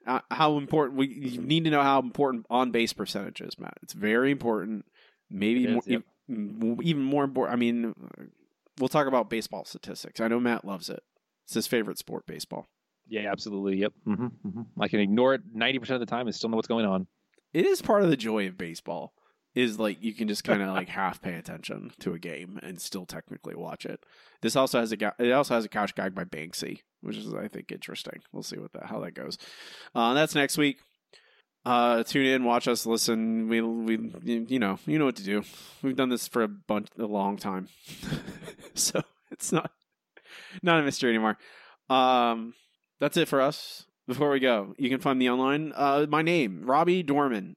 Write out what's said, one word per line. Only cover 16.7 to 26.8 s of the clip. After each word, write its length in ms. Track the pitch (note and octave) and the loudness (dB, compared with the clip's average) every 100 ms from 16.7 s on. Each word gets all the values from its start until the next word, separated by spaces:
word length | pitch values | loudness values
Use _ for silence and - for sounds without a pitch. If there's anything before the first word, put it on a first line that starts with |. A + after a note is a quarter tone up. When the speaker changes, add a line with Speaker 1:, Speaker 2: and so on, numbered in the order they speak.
| A#2 G#2+ | 2 2
Speaker 2:
on. 200 | F#2+ F#2 _ _ _ _ | 0 -2 _ _ _ _
Speaker 1:
It 140 | D#3+ C#4+ | 2 2
is 140 | F#4+ | 2
part 220 | - G#3 | 2 4
of 80 | F#3 | 4
the 60 | C#3 | 4
joy 320 | A2+ G#2+ F#2+ | 0 -2 -2
of 100 | F#2 | -4
baseball, 540 | F2+ E2 - E2+ - _ _ _ _ | -10 -10 -8 -8 -10 _ _ _ _
is, 240 | B2+ B2 G#2+ | 0 0 0
like, 240 | G#2+ F2 | -2 -2
you 120 | A2 | -6
can 120 | G#2 G#2+ | -4 -2
just 160 | G2+ | -2
kinda, 300 | - G2+ G2 | 0 0 0
like, 160 | F#2+ F#2 | -4 -4
Speaker 2:
<laughs> 0 | |
Speaker 1:
half 340 | - F#3 - | -4 -4 -4
pay 120 | F#2+ | -8
attention 580 | E2+ - D#2+ - G#2 - - | -10 -10 -14 -12 -12 -12 -10
to 120 | - | -8
a 60 | E2+ | -8
game 400 | - D2 F2+ - | -10 -12 -12 -14
and 200 | - - | -14 -12
still 260 | - G2 F2+ | -10 -10 -10
technically 480 | E2 - - - | -14 -14 -16 -14
watch 320 | E2 - - - | -12 -12 -12 -12
it. 180 | - _ _ - _ | -14 _ _ -20 _
This 140 | A2+ C3+ | 0 2
also 240 | C3 A#2+ | 2 2
has 100 | A2+ | 0
a 60 | G#2+ | 0
ga-, 160 | G#2+ - | -2 0
it 100 | A#2+ | 4
also 240 | B2+ C3+ | 4 4
has 100 | A#2+ | 0
a 40 | G#2+ | 0
couch 260 | A2 G2+ | -2 -2
gag 200 | - F#2+ | -2 -6
by 100 | F#2 | -6
Banksy, 560 | F2+ D#2 E2 - - - | -8 -10 -10 -8 -8 -10